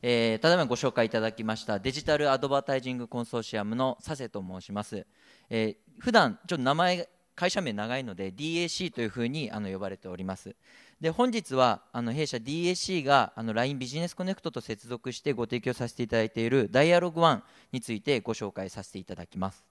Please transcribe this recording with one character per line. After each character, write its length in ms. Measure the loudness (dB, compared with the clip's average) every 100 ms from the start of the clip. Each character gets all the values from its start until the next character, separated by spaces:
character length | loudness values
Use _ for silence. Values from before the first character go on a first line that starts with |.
え 340 | 4 4 4 4
ー、 20 |
た 80 | 4
だ 60 | 4
い 20 |
ま 80 | 4
ご 100 | 0
紹 160 | 0
介 140 | 2 2
い 40 |
た 100 | 2
だ 120 | 0
き 120 | -2
ま 120 | -4 -4
し 80 |
た 140 | -2 -2
デ 140 | -2
ジ 120 | -4
タ 140 | 0 2
ル 140 | 4
ア 60 | 2
ド 100 | 2
バ 140 | 0
タ 120 | 2 -2
イ 60 |
ジ 100 | -2
ン 60 | -6
グ 100 | -6
コ 140 | -6
ン 40 | -4
ソ 100 | -4
ー 60 |
シ 120 | -4 -4
ア 40 |
ム 120 | -2 0
の 240 | 0 -2
佐 160 | -8 -8
世 100 | -8
と 120 | -8
申 180 | -10 -12
し 120 | -8
ま 120 | -6
す。 220 | -6 -8 -10 _ _ -20 _
え 280 | -2 0 -2 _ -6
ー、 20 |
普 100 | 2
段、 280 | 4 4 0 -4
ち 60 |
ょ 20 | -2
っ 20 |
と 60 |
名 100 | 2
前、 360 | 4 2 2 -4 _ _ -2
会 140 | 0
社 120 | 0
名 120 | -4
長 240 | -4 -4 -4
い 60 |
の 100 | -6
で、 180 | -6 -8
デ 120 | -4
ィ 120 | -4 -2
ー 60 |
エ 20 | -2
ー 20 |
シ 180 | -2 -6
ー 40 |
と 100 | -2
い 40 | -4
う 40 |
ふ 100 | -2
う 80 | -2
に、 240 | -2 -6
あ 80 | -6
の、 120 | -6
呼 80 | -6
ば 100 | -6
れ 80 | -8
て 100 | -10
お 80 | -8
り 80 |
ま 120 | -6 -6
す。 200 | -10 -18 _ -20 -20 _
で、 100 | -4
本 220 | 2 0
日 240 | 0 -2 4
は、 260 | 4 4 _
あ 100 | -4
の、 100 | -2
弊 120 | -2 -2
社 140 | -4
デ 60 | -4
ィ 120 | -2 0
ー 40 |
エ 20 |
ー 40 | 0
シ 240 | -2 -2
ー 40 |
が、 280 | 4 4 4 -2
あ 60 |
の、 120 | -2
ラ 120 | 0 0
イ 80 |
ン 60 | -2
ビ 80 | -6
ジ 120 | -4
ネ 80 | -6
ス 80 | -4
コ 80 |
ネ 120 | -6 -4
ク 60 |
ト 100 | -6
と 80 | -8
接 280 | -8 -10 -8
続 240 | -8 -8
し 100 | -6
て 120 | -2
ご 120 | -2 0
提 160 | -2
供 120 | -2
さ 140 | -2 -4
せ 80 | -4
て 80 |
い 40 | 0
た 100 | 2
だ 60 |
い 60 | 2
て 160 | 0 2
い 40 |
る 180 | 4 4
ダ 140 | 4
イ 100 | 6
ア 60 | 6
ロ 100 | 4
グ 120 | 4
ワ 140 | 4 4
ン 80 | -2 -20 _
に 80 | -8
つ 140 | -6
い 80 | -6
て 180 | 2 0
ご 140 | 2
紹 180 | -4 -4
介 180 | -6 -8
さ 140 | -8
せ 80 | -12
て 80 | -12
い 60 | -12
た 100 | -12
だ 100 | -10
き 140 | -4
ま 120 | -4
す。 120 | -6 _